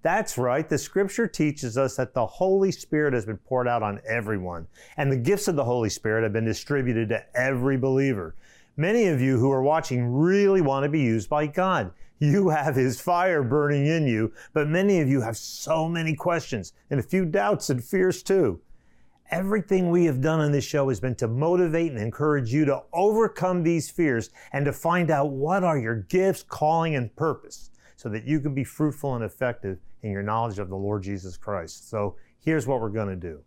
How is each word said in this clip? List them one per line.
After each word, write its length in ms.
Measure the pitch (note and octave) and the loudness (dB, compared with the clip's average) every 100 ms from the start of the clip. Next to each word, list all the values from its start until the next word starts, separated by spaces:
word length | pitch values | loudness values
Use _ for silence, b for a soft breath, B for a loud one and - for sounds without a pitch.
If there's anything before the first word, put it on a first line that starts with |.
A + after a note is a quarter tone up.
That's 340 | E3 F#3+ G#3+ - | 0 0 -2 -2
right. 320 | B2 C3 D#3+ | 0 0 0
The 80 | D3+ | -2
scripture 500 | - F#3 G3 - A3+ | -2 -2 -2 0 -2
teaches 520 | - D#3 D3 B2+ A2 | 0 -2 0 -4 -2
us 180 | C3+ - | -2 -2
that 160 | B2+ | -4
the 140 | - A2 | -2 -4
Holy 440 | - F#3 G3 G3 | 0 2 4 2
Spirit 440 | - - D3+ D3+ | -2 -4 0 2
has 100 | B2+ | 0
been 140 | G#2 G#2 | -2 -10
poured 280 | _ B2+ B2 | _ -2 0
out 160 | A#2+ | 0
on 200 | G#2+ G2+ A2 | -2 -4 -4
everyone, 600 | A2+ G#2+ G#2 F2+ E2+ E2 B B B | -4 -2 -4 -4 -10 -12 B B B
and 120 | C#3 | 0
the 60 | C3+ | 0
gifts 320 | A#2 G3 - | 2 0 0
of 80 | D#3 | 0
the 80 | |
Holy 240 | B2 B2 A2 | 2 2 0
Spirit 360 | - A2 A2 | -2 0 0
have 80 | A2+ | 2
been 100 | G#2+ | 0
distributed 640 | A2+ G#2 - C#3+ B2 A2+ A2+ | -2 -4 -2 -2 0 0 0
to 160 | A2 - | -2 -4
every 440 | - C3 C3 B2+ C3+ | -4 -2 0 0 0
believer. 580 | C3 C3 C#3 A2 E2 - b b b - | 0 2 2 -2 -6 -12 b b b -4
Many 300 | E3 A#3 G#3 | 0 2 2
of 160 | C#3+ | 2
you 160 | C3 B2+ | 2 4
who 120 | C3 | 2
are 120 | C3+ | 2
watching 500 | C3+ D#3+ D#3+ B2 A#2+ | 2 2 0 -2 0
really 480 | B2+ E3 G3 G3+ F#3+ | 2 4 4 4 4
want 240 | D3+ C3+ | 2 2
to 60 | C#3+ | 0
be 100 | D#3 | 2
used 300 | B2+ A2+ G#2 | 2 0 0
by 160 | D3+ D3+ | -2 0
God. 440 | D3 F#3+ F3 F#2+ - b _ | 0 0 0 -2 -8 b _
You 320 | D3 F#3+ F#3 | 2 4 4
have 260 | D#3 C#3+ C3 | 2 0 2
His 240 | C3 B2 | 2 0
fire 420 | - F3 F#3 E3 | 0 2 4 2
burning 440 | B2 C#3+ D3 C#3+ C#3+ | 2 2 2 2 2
in 200 | E3 D3 | 2 2
you, 240 | A2 A2 B B | 0 0 B B
but 160 | D#3 D3+ | -2 0
many 320 | E3 G3 F#3+ | 2 4 4
of 80 | C#3 | 4
you 140 | C#3 | 2
have 160 | A2+ A2+ | 0 -6
so 500 | - - - D#3+ D#3+ | -12 -12 -2 -2 0
many 260 | E3+ D#3+ | -2 -2
questions 600 | D3+ F3+ E3+ - A#2 F2+ _ _ | -2 0 -2 -2 -8 -8 _ _
and 100 | C#3+ | -4
a 20 | |
few 220 | - F#3+ | 0 0
doubts 460 | F3+ F#3+ G3+ D#3+ - | 2 0 0 -2 -2
and 120 | C3 | -4
fears 400 | A#2 F#3+ F#3 - | -2 0 2 0
too. 380 | - G3 C#3 E2 _ - _ _ - _ _ | 0 2 2 0 _ -20 _ _ -20 _ _
Everything 580 | E3 F#3+ G#3+ - F#3+ F3 | -4 -2 -2 2 2 4
we 160 | F3 | 4
have 160 | E3+ C3 | 4 2
done 200 | C#3+ D#3+ | 2 2
on 120 | D3+ | 2
this 140 | C#3+ - | 2 0
show 240 | D3+ C3+ | 0 0
has 100 | A#2 | 0
been 140 | B2+ | -2
to 140 | A#2 A2+ | -2 -2
motivate 640 | A#2+ D#3 F3+ F3+ D#3+ E3 | 0 2 2 2 2 -2
and 60 | B2 | -2
encourage 540 | A2 - D3+ D3 A#2 | -6 -2 0 2 2
you 140 | C#3 D3 | 2 2
to 160 | C3+ - | 0 -2
overcome 680 | E3 G3+ G#3+ A3 - F#3 F3+ | 2 2 4 0 0 0 2
these 260 | E3 E3+ - | 2 0 -2
fears 400 | - D#3+ A#2 G#2 B B | 0 2 2 -2 B B
and 140 | C#3 C#3+ | -2 -2
to 60 | |
find 360 | - E3 F3 E3 | -2 0 0 2
out 200 | D3+ C#3 | 2 0
what 340 | C3+ D3 F#3+ | 0 0 2
are 140 | F3+ D3+ | 2 0
your 240 | A2+ A#2 G2 | 0 -4 -2
gifts, 320 | F#3 F#3+ D3 | 2 2 0
calling, 520 | - - D3+ E3 E3 | -6 -2 0 2 0
and 220 | D3 A#2 - | -2 -4 -2
purpose 540 | D#3 C3 - - - b b b | -2 -2 -10 -18 -18 b b b
so 140 | A#2+ | -8
that 160 | G#2+ A#2 | -8 -2
you 120 | D3+ | -2
can 160 | C#3+ | 0
be 100 | C3+ | -4
fruitful 500 | A#2 - D3+ - C#3 | -6 -2 -2 -2 -6
and 100 | B2 | -4
effective 540 | A2 - B2+ A#2 G2 F#2 - - | -6 -2 -4 -2 -8 -8 -12 -12
in 80 | A2 | -6
your 120 | G2 | -4
knowledge 360 | G2+ A2 A#2 G2 | -2 -2 -2 -4
of 100 | F#2+ | -8
the 80 | F#2+ | -6
Lord 260 | G2+ G#2 | -4 -4
Jesus 360 | F#2+ G2+ F#2 F2 | -4 -8 -10 -12
Christ. 500 | - G2+ D#2+ - - | -8 -8 -8 -16 -8
So 280 | A2 G#2 - b b | -4 -4 -6 b b
here's 260 | - D#3+ A#2+ | -2 -2 0
what 160 | C3 | -2
we're 80 | A2+ | -2
gonna 260 | G#2 G2+ F#2 | -4 -4 -6
do. 240 | E2 D2+ | -10 -14